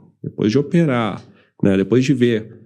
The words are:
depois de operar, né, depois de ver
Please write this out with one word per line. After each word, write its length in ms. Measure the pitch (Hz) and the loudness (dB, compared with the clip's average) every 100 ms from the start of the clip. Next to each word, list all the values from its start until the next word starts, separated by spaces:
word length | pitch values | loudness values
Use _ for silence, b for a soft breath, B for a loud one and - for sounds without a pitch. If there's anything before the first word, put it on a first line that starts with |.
| - _ | -20 _
depois 300 | - - 110 | -12 -2 0
de 60 | 135 | 0
operar, 680 | 143 170 160 120 110 - - b b b | 0 0 0 0 -2 -6 -14 b b b
né, 140 | 98 95 | 0 2
depois 260 | 95 120 | 2 0
de 100 | 131 | 2
ver 460 | 127 120 110 - - | 2 0 0 -6 -20